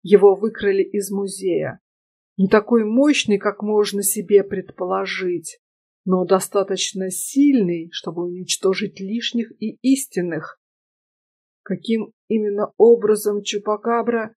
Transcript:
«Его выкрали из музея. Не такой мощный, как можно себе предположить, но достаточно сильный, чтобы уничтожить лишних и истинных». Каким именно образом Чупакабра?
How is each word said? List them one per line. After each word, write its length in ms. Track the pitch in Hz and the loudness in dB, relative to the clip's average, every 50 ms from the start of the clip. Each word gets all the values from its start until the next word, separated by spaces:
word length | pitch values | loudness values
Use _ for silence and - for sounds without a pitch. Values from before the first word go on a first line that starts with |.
«Его 320 | - 175 208 196 190 202 190 | 4 6 6 8 8 6 6
выкрали 480 | 185 214 220 214 - 214 202 196 196 | 4 -2 -6 -4 -2 -2 0 0 0
из 280 | 185 - - 208 196 196 | -2 -2 -4 -6 -6 -4
музея. 680 | 202 196 202 190 185 185 190 185 170 - 156 135 - - _ _ _ _ _ _ _ _ _ _ _ | -6 -6 -6 -6 -8 -6 -4 -2 -2 -2 -4 -6 -10 -12 _ _ _ _ _ _ _ _ _ _ _
Не 120 | - 190 196 | -2 2 4
такой 360 | - 214 214 - 233 233 220 | 4 2 4 2 0 2 2
мощный, 540 | 214 220 254 285 302 277 - - - 202 196 | 2 2 2 4 4 2 0 0 0 -2 0
как 240 | - 208 202 - | 0 -4 -4 -4
можно 400 | 202 208 214 208 208 202 196 202 | -4 0 2 2 0 0 -2 -4
себе 400 | 196 - - 214 180 - 202 196 | -4 -4 -4 -4 0 4 4 4
предположить, 1160 | 190 196 202 190 180 - - - 185 180 190 190 196 185 - 190 190 180 175 170 160 - - _ _ _ _ _ _ _ _ _ _ | 4 4 -6 -8 -8 -12 -10 -8 -6 -4 -4 -4 -4 -6 -6 -6 -4 -4 -4 -6 -8 -12 -18 _ _ _ _ _ _ _ _ _ _
но 200 | 185 185 185 185 | 0 0 0 2
достаточно 880 | 175 196 190 185 - - 202 190 196 196 190 - - - 190 185 185 | 2 2 0 0 -2 -2 -2 -2 -2 -4 -6 -6 -6 -6 -8 -8 -8
сильный, 800 | 185 - - - - 269 285 294 269 240 196 175 170 165 165 170 | -8 -10 -10 -4 2 4 4 4 4 4 2 2 -2 -4 -6 -10
чтобы 320 | - - - 185 160 170 175 | -14 -10 -10 -8 -6 -6 -6
уничтожить 760 | 175 180 180 180 - - - - 190 190 - 214 190 - - | -6 -8 -10 -6 -8 -8 -2 0 -2 0 0 -6 -8 -8 -10
лишних 540 | 196 190 220 233 226 - - 233 226 - - _ | -10 -6 -6 -6 -6 -4 -4 -6 -6 -6 -10 _
и 180 | 214 214 - _ | -8 -8 -8 _
истинных». 800 | - 262 269 269 - - - 190 175 175 160 147 151 - - _ _ _ _ _ _ _ _ _ _ _ _ _ _ _ _ _ _ _ _ _ | 0 0 0 0 -2 -6 -6 -4 -4 -4 -6 -6 -8 -10 -18 _ _ _ _ _ _ _ _ _ _ _ _ _ _ _ _ _ _ _ _ _
Каким 500 | _ - 190 185 - - 226 220 202 - _ _ _ _ | _ -8 -8 -8 -4 -4 -2 -2 -4 -8 _ _ _ _
именно 440 | 220 220 214 208 202 202 208 - _ | -2 -2 0 -2 -2 -4 -4 -6 _
образом 680 | - 208 233 233 - 202 208 214 208 - 208 208 208 | 6 8 8 8 6 4 0 0 2 0 -2 -4 -2
Чупакабра? 920 | 202 - 214 208 202 214 214 208 214 233 233 233 220 240 233 226 220 220 _ | -6 -6 -6 -6 -2 -4 -4 -2 -2 -2 -2 0 0 -2 -2 -2 -4 -8 _